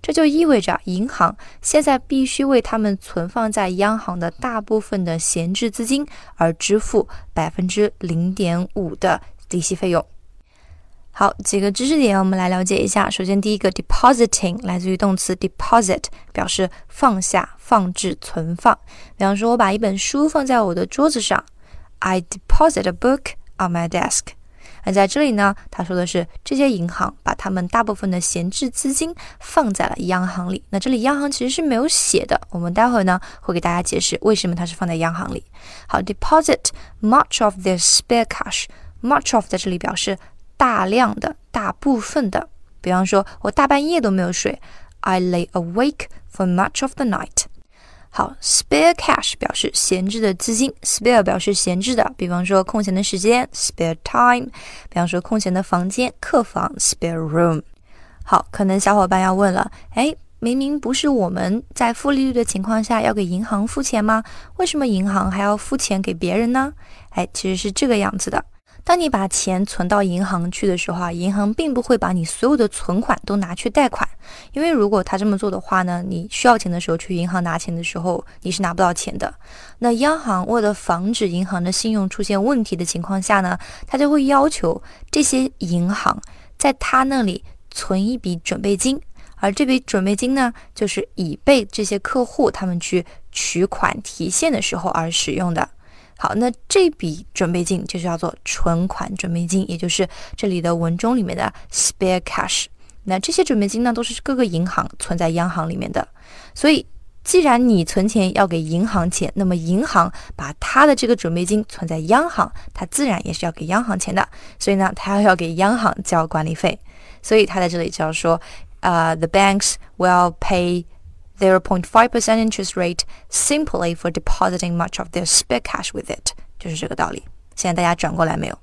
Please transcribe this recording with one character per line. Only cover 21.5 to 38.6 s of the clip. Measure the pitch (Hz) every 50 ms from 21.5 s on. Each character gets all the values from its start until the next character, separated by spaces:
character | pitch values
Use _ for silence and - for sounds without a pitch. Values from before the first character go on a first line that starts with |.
| - - - - - - - - -
I | - - 185 185 185
deposit | 175 - - 190 - - - - 302 330 - - 190
a | 185 175
book | - - 247 269 277 - - - - - - -
on | - 190 175 170
my | 170 170 165
desk。 | - 175 - - - - - - - - - - - - - - - - -
那 | - 185
在 | 202 196
这 | 190 - 285
里 | 302 277 226
呢， | 202 202 196 196 - - -
他 | - - 175
说 | 165 185
的 | 180 180
是 | 175 - 180 170 - - - -
这 | - 285
些 | 262 285 277
银 | 226 180 170 175
行 | 175 - 180 - - -
把 | - - -
他 | - - 190
们 | 185 185 175
大 | 180 - 233 226
部 | 220 208
分 | - - 190
的 | 180 180
闲 | 170 - - 170 170 185
置 | - - 285 247
资 | - - - 269 269
金 | - 320 330 339 - - - - -
放 | - - - - - 220 190
在 | - -
了 | - -
央 | - 175 175 185 180 185
行 | 180 180 185 175 180
里。 | 185 - - -
那 | - 196
这 | - 254
里 | 262 226
央 | 220 262 294 285
行 | 285 285
其 | 277 - 240
实 | 254 269
是 | -
没 | 330 294 247
有 | 226 262
写 | 320 - - - - - - -
的， | - - - - -
我 | -
们 | 175 170 170 180
待 | 208 226 247
会 | 240 220 190
呢 | 185 180 185 - - - -
会 | - - 175
给 | 175
大 | - 175
家 | 175 175 180
解 | - - 165
释 | 170 - - -
为 | - 214 220
什 | 196 -
么 | 180 170
它 | 170 175
是 | 170 170
放 | - 185
在 | 170 165
央 | 165 165 165 170
行 | 170 - - -
里。 | - - _ - - - - - - -
好， | - - -
deposit | 185 185 202 - - - - 214 208 - - - - - - - - - - -
much | - 214 240 285 - - - - 233
of | 208 190
their | 190 180 196 185
spare | 175 - - - - - - 240 233 226
cash。 | - - - - 202 - -